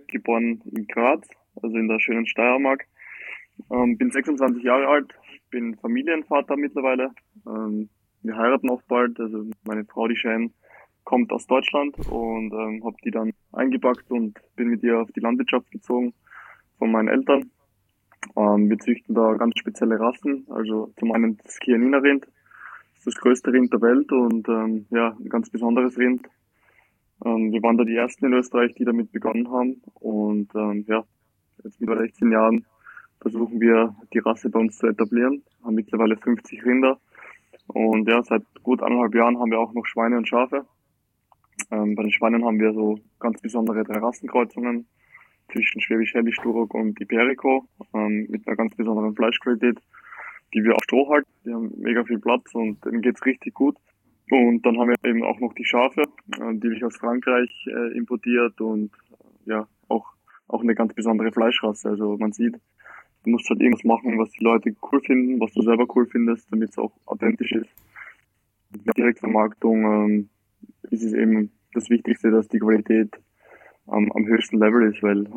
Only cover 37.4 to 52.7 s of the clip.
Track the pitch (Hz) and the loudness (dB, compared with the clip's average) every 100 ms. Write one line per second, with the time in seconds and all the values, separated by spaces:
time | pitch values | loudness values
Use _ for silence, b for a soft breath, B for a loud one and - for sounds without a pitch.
37.4 | B B - 113 110 110 110 117 123 113 | B B -8 -2 2 2 2 2 2 -2
38.4 | - - - 123 - 120 117 117 117 120 | -4 -8 -2 0 0 0 2 2 2 2
39.4 | 120 113 113 117 110 - 113 120 110 120 | 0 0 -2 -4 -6 -2 0 0 0 0
40.4 | 127 139 - _ _ _ _ _ _ _ | 0 -4 -8 _ _ _ _ _ _ _
41.4 | _ - - 110 107 104 107 104 117 117 | _ -14 -6 -2 -2 0 -2 0 2 2
42.4 | 117 110 110 107 107 107 - _ 120 113 | 2 2 2 2 0 -2 -8 _ -4 -4
43.4 | 117 117 113 107 107 107 117 123 127 127 | -6 -2 -2 -2 -4 -4 -4 -4 -4 -2
44.4 | 117 - 120 120 120 b b b b b | -2 -4 -6 -6 -8 b b b b b
45.4 | - 120 110 - - 113 110 120 117 113 | -12 -4 -4 -4 -2 -2 0 0 -2 -2
46.4 | 120 113 110 117 110 104 101 113 123 131 | -2 -2 -2 -2 -4 -4 -4 0 0 0
47.4 | 139 135 127 - - 110 107 107 110 107 | 0 0 -2 -14 -10 -4 -2 -2 -4 -8
48.4 | - 110 113 - 113 110 107 107 113 117 | -6 -4 -4 -4 -4 -2 -2 0 0 0
49.4 | - 120 123 113 - B B B B B | -2 0 2 0 -6 B B B B B
50.4 | - 110 107 113 - 120 139 147 143 _ | -8 0 2 2 2 0 4 2 0 _
51.4 | 113 117 113 - 110 117 113 117 120 123 | -10 -8 -8 -6 -2 -2 0 -2 0 0
52.4 | - 117 110 | -2 -6 -4